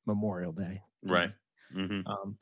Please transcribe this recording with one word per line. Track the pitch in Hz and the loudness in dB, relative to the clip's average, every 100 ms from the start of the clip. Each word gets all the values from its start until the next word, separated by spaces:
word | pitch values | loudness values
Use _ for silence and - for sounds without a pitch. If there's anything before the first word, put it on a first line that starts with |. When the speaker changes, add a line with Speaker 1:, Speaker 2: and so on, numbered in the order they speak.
Speaker 1:
Memorial | - 104 107 90 90 | 0 2 2 0 -2
Day. | 82 90 98 - _ | -2 -4 -4 -12 _
Speaker 2:
Right. | 92 90 87 - _ _ - | 2 4 4 -2 _ _ -10
Mm-hmm. | 95 95 101 95 | -4 -2 -2 -2
Speaker 1:
Um, | 98 98 101 | -4 -6 -2